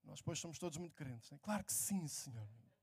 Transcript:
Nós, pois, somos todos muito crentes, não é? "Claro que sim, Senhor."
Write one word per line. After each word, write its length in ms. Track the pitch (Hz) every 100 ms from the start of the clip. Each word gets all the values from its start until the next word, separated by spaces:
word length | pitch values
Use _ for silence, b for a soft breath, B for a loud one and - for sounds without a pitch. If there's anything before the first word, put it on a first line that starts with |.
Nós, 160 | 151 147
pois, 200 | - 165
somos 180 | 170 151
todos 220 | 180 160
muito 160 | 175 -
crentes, 340 | 139 120 -
não 60 | 143
é? 40 |
"Claro 240 | - 208
que 100 | 196
sim, 340 | - - 196 151
Senhor." 420 | - 143 117 104 - - _